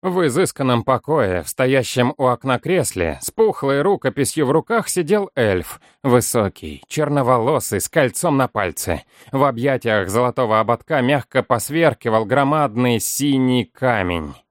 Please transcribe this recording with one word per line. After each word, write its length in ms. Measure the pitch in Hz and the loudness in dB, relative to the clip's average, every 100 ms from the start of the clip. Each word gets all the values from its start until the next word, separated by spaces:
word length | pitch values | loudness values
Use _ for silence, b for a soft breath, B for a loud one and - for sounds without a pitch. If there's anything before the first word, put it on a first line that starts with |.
В 240 | 185 180 160 | -2 0 0
изысканном 560 | 127 185 - 135 120 | 0 -2 0 0 0
покое, 600 | 120 127 - 156 104 90 | 0 -2 0 0 0 -2
в 60 | 80 | -4
стоящем 640 | - 131 135 113 131 120 147 | -2 2 2 0 0 0 2
у 80 | 127 | 0
окна 340 | 120 135 123 | 0 -2 -2
кресле, 600 | 151 180 120 - 82 69 | 0 -2 -2 -2 -2 -2
с 100 | - | -10
пухлой 500 | - 220 - 139 139 | 0 0 2 -2 0
рукописью 640 | 147 202 131 120 131 - 131 | 0 0 -2 -2 -2 0 2
в 60 | |
руках 380 | 156 - 233 - | 0 0 -2 -2
сидел 420 | - - 208 196 - | -4 0 0 0 0
эльф, 440 | 110 92 82 - b b | 0 0 -4 -14 b b
высокий, 800 | 139 123 - 120 101 - 80 71 - | 2 2 2 0 -2 -4 -14 -14 -10
черноволосый, 960 | - 147 143 127 127 113 143 - 101 | -4 -2 0 2 2 2 0 -2 -4
с 80 | - | 0
кольцом 480 | 165 131 - 175 139 | 0 0 0 0 0
на 100 | 127 | 0
пальце. 580 | 110 92 80 - 82 - B B | -2 -4 -4 -6 -6 -6 B B
В 120 | 135 | 0
объятиях 680 | 139 117 135 131 117 107 92 | 0 2 -2 0 0 0 0
золотого 500 | 107 123 117 120 110 | 0 0 0 2 2
ободка 420 | 110 117 - 156 | 2 -2 0 -2
мягко 400 | 123 143 - 135 | 2 0 0 -4
посверкивал 840 | - - - 156 160 113 120 110 104 | 0 -2 -2 2 2 2 0 0 2
громадный 760 | 131 139 156 143 110 123 117 | 0 2 0 0 0 0 0
синий 680 | - - 143 135 127 127 107 | -2 -4 0 2 2 0 -2
камень. 680 | - 131 113 90 87 76 67 _ | -2 0 0 0 -2 -6 -14 _